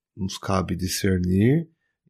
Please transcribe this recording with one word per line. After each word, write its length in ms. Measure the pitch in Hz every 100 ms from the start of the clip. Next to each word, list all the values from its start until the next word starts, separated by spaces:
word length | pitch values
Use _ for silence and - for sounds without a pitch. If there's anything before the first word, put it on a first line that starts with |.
| _ -
nos 220 | 95 -
cabe 380 | - 95 87 87
discernir 920 | 92 - 101 92 90 92 113 156 165 _ _ _